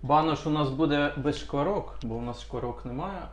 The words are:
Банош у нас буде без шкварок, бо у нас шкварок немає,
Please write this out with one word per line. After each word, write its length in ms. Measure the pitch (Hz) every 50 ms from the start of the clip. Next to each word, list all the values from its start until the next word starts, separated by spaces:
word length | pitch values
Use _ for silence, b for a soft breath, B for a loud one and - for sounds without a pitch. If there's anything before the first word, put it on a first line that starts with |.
| -
Банош 400 | 127 143 151 156 165 151 139 -
у 40 | 160
нас 200 | 151 151 147 135
буде 420 | 131 135 160 151 143 147 147 147 -
без 220 | 143 127 147 139 -
шкварок, 600 | - - - 143 143 175 202 196 - - - - -
бо 120 | 117 110
у 60 | 117
нас 200 | 120 120 120 -
шкварок 440 | - - - 120 120 120 120 - -
немає, 380 | 131 120 131 165 190 196 185 165 -